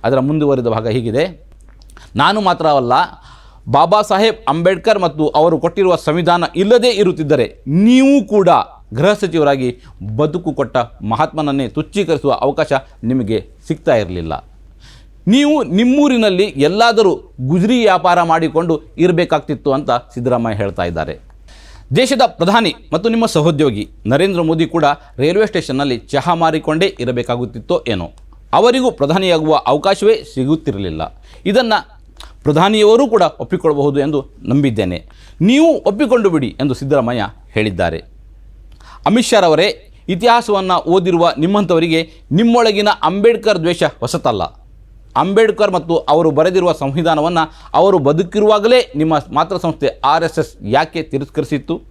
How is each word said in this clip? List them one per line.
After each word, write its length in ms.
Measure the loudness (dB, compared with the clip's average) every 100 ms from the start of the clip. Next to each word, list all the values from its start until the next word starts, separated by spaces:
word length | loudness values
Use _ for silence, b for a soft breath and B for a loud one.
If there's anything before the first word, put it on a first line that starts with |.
ಅದರ 160 | 0 0
ಮುಂದುವರಿದ 480 | 0 0 0 0 0
ಭಾಗ 200 | -2 -2
ಹೀಗಿದೆ. 580 | -4 -2 -2 -4 -6 -20 -20 -20 -20 -20 -20 B 0
"ನಾನು 260 | 0 2
ಮಾತ್ರವಲ್ಲ, 520 | 0 0 2 2 2 0 0 -6 b b b b -2
ಬಾಬಾ 320 | 2 4 2
ಸಾಹೇಬ್ 360 | 2 0 0 -2 -4
ಅಂಬೇಡ್ಕರ್ 520 | 0 0 0 0 0
ಮತ್ತು 280 | 0 -2 -2
ಅವರು 320 | 2 2 2
ಕೊಟ್ಟಿರುವ 360 | -2 0 0 0
ಸಂವಿಧಾನ 480 | 0 -2 0 0 0 -2
ಇಲ್ಲದೇ 340 | 2 4 2
ಇರುತ್ತಿದ್ದರೆ 680 | 2 0 0 0 0 0 -6 -4
ನೀವು 600 | 2 4 6 6 2 2
ಕೂಡ 220 | 2 4 2 0 -12 -12
ಗೃಹ 200 | -2 0
ಸಚಿವರಾಗಿ 680 | 0 -2 0 0 0 -2 -6 b -16 -10 -4
ಬದುಕು 360 | -2 -2 -6
ಕೊಟ್ಟ 240 | -6 -4 -2 -4 -8 -6
ಮಹಾತ್ಮನನ್ನೇ 580 | -2 -2 -2 -4 -2 -4
ತುಚ್ಛೀಕರಿಸುವ 640 | -6 -6 -4 -2 -2 0
ಅವಕಾಶ 420 | -2 -2 -2 -2 -2 b b
ನಿಮಗೆ 440 | -4 -2 -2 -4 -6 -20 -10
ಸಿಗ್ತಾ 280 | -6 0 0
ಇರಲಿಲ್ಲ. 540 | 0 -6 -8 -10 -12 -20 -20 -20 b b b -8 0
ನೀವು 360 | 2 2 0
ನಿಮ್ಮೂರಿನಲ್ಲಿ 800 | 0 0 2 2 2 2 2 2
ಎಲ್ಲಾದರೂ 880 | -2 0 0 2 2 4 2 0 -8 -10
ಗುಜರಿ 400 | -2 0 2 2
ವ್ಯಾಪಾರ 400 | 2 2 2 0
ಮಾಡಿಕೊಂಡು 600 | 2 0 0 -2 -2 -4 -6 0
ಇರಬೇಕಾಗ್ತಿತ್ತು" 760 | 0 2 0 -2 -4 -4 -2
ಅಂತ 180 | -2 0
ಸಿದ್ದರಾಮಯ್ಯ 680 | -4 -4 -6 -2 -2 -2 -4
ಹೇಳ್ತಾ 260 | -4 -4
ಇದ್ದಾರೆ. 360 | -6 -4 -8 -10 -16 -20 -20 b b b b 0
ದೇಶದ 260 | 0 2 0
ಪ್ರಧಾನಿ 480 | 0 0 2 0 -4 -6
ಮತ್ತು 160 | -4 -2
ನಿಮ್ಮ 160 | -2 0
ಸಹೋದ್ಯೋಗಿ 640 | 0 0 2 0 -2 -10 -10 -2
ನರೇಂದ್ರ 340 | 0 0 0
ಮೋದಿ 240 | -2 -2 -2
ಕೂಡ 200 | 0 0 -2 b -4
ರೈಲ್ವೆ 280 | -2 0 0
ಸ್ಟೇಷನ್ನಲ್ಲಿ 520 | -2 -6 -4 -4 -4
ಚಹಾ 360 | -4 -4 -2
ಮಾರಿಕೊಂಡೇ 640 | 0 0 -2 -4 -2 -2 -2
ಇರಬೇಕಾಗುತ್ತಿತ್ತೋ 840 | -6 -4 -4 -6 -6 -10 -4 -4 -2
ಏನೋ. 240 | -6 -8 -14 -20 -20 -2
ಅವರಿಗೂ 380 | 2 2 2 -2
ಪ್ರಧಾನಿಯಾಗುವ 640 | -2 -2 0 0 0 2 0
ಅವಕಾಶವೇ 680 | 0 0 0 0 2 0 -2
ಸಿಗುತ್ತಿರಲಿಲ್ಲ. 880 | -6 -2 -2 -2 -6 -6 -6 -10 -12 b b -2
ಇದನ್ನು 560 | 0 0 -2 -4 -20 -20 -20 B B
ಪ್ರಧಾನಿಯವರೂ 640 | -2 2 2 4 4 4 4
ಕೂಡ 160 | 2 0 -2
ಒಪ್ಪಿಕೊಳ್ಳಬಹುದು 600 | -6 -2 -2 0 0 0
ಎಂದು 260 | -2 -2 -6 -14
ನಂಬಿದ್ದೇನೆ. 640 | -2 0 0 -2 -4 -6 -12 b b b
ನೀವು 360 | 2 4 4 2
ಒಪ್ಪಿಕೊಂಡು 520 | -2 -2 0 2 2
ಬಿಡಿ 260 | 0 -4 -4
ಎಂದು 140 | -4
ಸಿದ್ದರಾಮಯ್ಯ 560 | -4 0 0 0 -4 -6 -10 -8
ಹೇಳಿದ್ದಾರೆ. 680 | -4 -4 -2 -4 -4 -14 -20 -20 -20 -20 -20 -20 -20 B B -2
ಅಮಿತ್ 220 | 0 2
ಶಾ 140 | 2
ಅವರೇ, 500 | 2 2 0 -4 b b -8
ಇತಿಹಾಸವನ್ನು 680 | -2 2 0 0 -2 0 -2
ಓದಿರುವ 560 | 2 0 2 0 0 0
ನಿಮ್ಮಂಥವರಿಗೆ 720 | -2 0 0 0 2 -2 -4 b -4
ನಿಮ್ಮೊಳಗಿನ 560 | 0 2 2 2 0 -2 0
ಅಂಬೇಡ್ಕರ್ 560 | -2 2 2 2 0 0
ದ್ವೇಷ 240 | -2 -2
ಹೊಸತಲ್ಲ. 600 | -2 -4 -8 -4 -4 -4 -6 -10 -20 -20 -20 -20 -6 -2
ಅಂಬೇಡ್ಕರ್ 560 | 0 2 2 2 0
ಮತ್ತು 260 | 0 -2 -2
ಅವರು 340 | 2 2 2
ಬರೆದಿರುವ 420 | 2 2 2 0
ಸಂವಿಧಾನವನ್ನು 800 | -2 -4 -2 -2 0 0 -2 -4 B B
ಅವರು 260 | 2 2 2
ಬದುಕಿರುವಾಗಲೇ 920 | 2 0 -2 0 2 2 4 2 2 -4
ನಿಮ್ಮ 200 | -2 -2 -2
ಮಾತೃ 240 | -4 -2 -2
ಸಂಸ್ಥೆ 300 | -4 -2 -4
ಆರ್ 360 | -2 0 0
ಎಸ್ 160 | 0 -4
ಎಸ್ 180 | -6 -8
ಯಾಕೆ 420 | -2 0 0 -6
ತಿರಸ್ಕರಿಸಿತ್ತು? 800 | -6 -8 -6 -8 -4 -6 -6 -10 -10